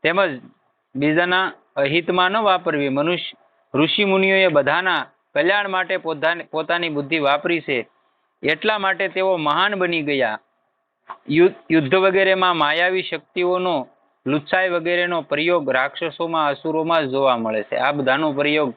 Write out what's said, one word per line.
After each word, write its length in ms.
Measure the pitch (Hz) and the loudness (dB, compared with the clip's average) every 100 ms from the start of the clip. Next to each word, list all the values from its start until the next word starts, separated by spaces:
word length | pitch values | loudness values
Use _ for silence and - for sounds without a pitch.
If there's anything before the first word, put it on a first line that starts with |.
તેમજ 380 | 156 175 190 131 117 _ _ _ _ | 0 2 0 -2 -12 _ _ _ _
બીજાના 580 | 131 147 156 175 180 190 - _ - | -2 0 2 2 0 -2 -6 _ -4
અહિતમાં 540 | 139 160 170 180 180 | 0 0 0 0 2
ન 60 | 208 | 2
વાપરવી. 520 | 208 185 180 151 143 | 2 0 0 -2 -2
મનુષ્ય, 480 | 135 156 175 - - _ _ _ | 0 0 -2 -6 -16 _ _ _
ઋષિ 300 | 131 156 - | 0 0 2
મુનિઓએ 440 | 208 190 190 190 190 | 2 2 4 4 4
બધાના 580 | 151 139 160 185 165 127 _ _ | 2 2 0 0 -2 -4 _ _
કલ્યાણ 340 | 143 165 202 202 | -2 0 0 -2
માટે 280 | 185 180 185 | -4 -2 -4
પોતાની, 480 | 160 156 156 170 | -6 -2 -2 -2
પોતાની 440 | - 156 160 170 170 | -6 -8 -4 -2 -2
બુદ્ધિ 300 | 147 143 160 | -4 -2 0
વાપરી 420 | 139 147 175 170 | 0 0 0 -4
છે, 280 | 143 131 110 _ _ _ _ _ | -2 -4 -4 _ _ _ _ _
એટલા 360 | 139 156 202 214 | -2 0 0 0
માટે 300 | 196 180 190 | -2 -2 -4
તેઓ 280 | 175 190 180 | -2 -2 0
મહાન 380 | 151 151 196 | 0 0 0
બની 280 | 202 180 170 | 0 -2 -2
ગયા. 360 | 147 143 117 107 _ _ _ _ _ _ _ - - | -2 0 -2 -4 _ _ _ _ _ _ _ -20 -2
યુદ્ધ, 240 | 147 180 - - | 4 4 2 0
યુદ્ધ 240 | 160 139 | 0 2
વગેરેમાં 600 | 185 190 190 190 190 185 170 | 2 4 4 2 4 2 2
માયાવી 460 | 147 156 180 185 | 0 2 0 0
શક્તિઓનો, 840 | 180 160 _ - 180 180 180 160 127 _ _ _ - | -4 -8 _ -4 0 0 0 -2 -4 _ _ _ -4
લુચ્છાઈ 420 | 151 143 185 185 | -4 0 -2 0
વગેરેનો 520 | 175 165 175 175 170 | -2 0 -2 0 -4
પ્રયોગ 500 | 147 147 165 175 139 | -4 -2 0 0 0
રાક્ષસોમાં, 760 | 127 139 - 165 143 170 165 147 | 0 -2 -4 -8 -6 -4 -2 -2
અસુરોમાં 580 | 139 160 160 160 165 143 | -2 -4 -4 0 0 0
જ 40 | |
જોવા 260 | 131 135 123 | 0 2 0
મળે 260 | 113 110 | 0 -4
છે. 140 | 104 - | -4 -2
આ 160 | 131 | -2
બધાનો 400 | 147 131 135 156 | 0 0 0 0
પ્રયોગ 420 | 139 147 151 143 | 0 0 0 0